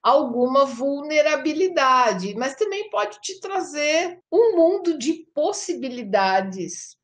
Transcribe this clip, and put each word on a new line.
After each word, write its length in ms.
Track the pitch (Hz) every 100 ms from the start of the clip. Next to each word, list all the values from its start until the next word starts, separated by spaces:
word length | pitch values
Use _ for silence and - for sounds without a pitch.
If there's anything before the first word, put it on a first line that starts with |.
alguma 600 | 214 277 269 233 247 269 277
vulnerabilidade, 1700 | 226 277 277 302 302 294 302 311 302 370 339 269 254 240 185 190 202
mas 200 | 262 269
também 340 | 415 403 440
pode 300 | - - -
te 180 | - 381
trazer 800 | 381 392 330 294 294 311 349 349 _
um 240 | 359 466 349
mundo 420 | 330 392 349 311
de 280 | 247 330 -
possibilidades 1600 | - 320 - - 285 254 247 208 196 190 190 190 190 165 - - _